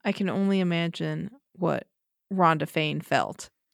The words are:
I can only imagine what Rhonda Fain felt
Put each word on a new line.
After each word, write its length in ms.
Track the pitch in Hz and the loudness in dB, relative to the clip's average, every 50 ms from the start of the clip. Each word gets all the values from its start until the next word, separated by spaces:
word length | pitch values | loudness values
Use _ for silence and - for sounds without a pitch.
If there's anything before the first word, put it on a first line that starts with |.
| - | -4
I 60 | 208 | -4
can 180 | 196 - 196 180 | -2 0 -2 -2
only 300 | - 190 196 196 196 190 | 0 0 2 2 2 2
imagine 720 | 185 175 170 170 170 170 170 - 160 156 156 156 160 - 254 277 _ _ _ - | 2 2 0 0 0 -2 -4 -4 -4 -4 -4 -4 -8 -10 -12 -16 _ _ _ -4
what 280 | 180 165 143 - - _ _ _ _ _ _ _ _ - | -2 -2 -2 -2 -6 _ _ _ _ _ _ _ _ -6
Rhonda 380 | 196 185 180 165 160 151 151 - | 0 4 4 4 4 2 0 -2
Fain 320 | - 160 156 151 143 151 | -2 -2 0 0 -2 -4
felt 480 | - - 143 131 - - - - - - _ _ _ _ | -4 -2 0 0 0 -2 -6 -12 -16 -20 _ _ _ _